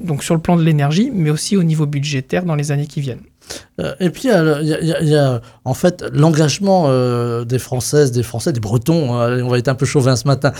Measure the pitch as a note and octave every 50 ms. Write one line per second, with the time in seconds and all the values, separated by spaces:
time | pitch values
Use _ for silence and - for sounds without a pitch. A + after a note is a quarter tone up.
0 | - E3+ D3+ C#3 - - E3+ E3 D#3+ - F3 E3+ D#3+ E3 D#3 D3 C#3 C#3+ D#3 F3+
1 | A3+ C#4+ B3 F#3+ D#3+ D3+ D3+ D3+ - - G#3 G3+ E3+ E3 D#3 D#3 D#3 D3 D3 C#3+
2 | C#3 D3+ D3 C3+ C3 - - F3+ F3+ F3 D#3 D3 C#3+ D3 D3 C#3+ D3 D3 - D#3
3 | C#3 C3+ A#2 - - - _ _ _ - - - - _ _ - - D3 - -
4 | F#3+ F3 - - - C4 A3 F3 D#3+ D#3 D3+ C#3+ D#3+ D3+ D#3 - E3 D#3+ D#3+ C#3+
5 | E3 D3+ D3+ D3 C#3+ C3+ B2+ A#2 - - - _ - B2 C3 - - F3+ F3 -
6 | - A2+ B2+ C#3 D3+ E3 E3 D3 D#3+ D3 C3+ - G3+ G3 F#3+ F#3 E3 C#3 C3 C3
7 | B2 B2 B2 A#2+ A#2+ A#2+ A#2 A#2 A#2+ A#2 B2+ B2 - - C3 B2+ A#2 - - D3
8 | D3 C3+ A#2 B2 A2+ - - A2+ - F3 D#3 A#2+ G#2+ G2+ A2 B2 A#2 - E3 E3+
9 | D3+ B2 A#2+ A#2+ A#2+ A#2+ B2 B2+ B2 B2 B2 B2 A#2 C#3 C3 C3 C#3 B2+ - D3+
10 | B2 C3 C3 A#2 - C#3+ C#3 C3+ - C#3 - -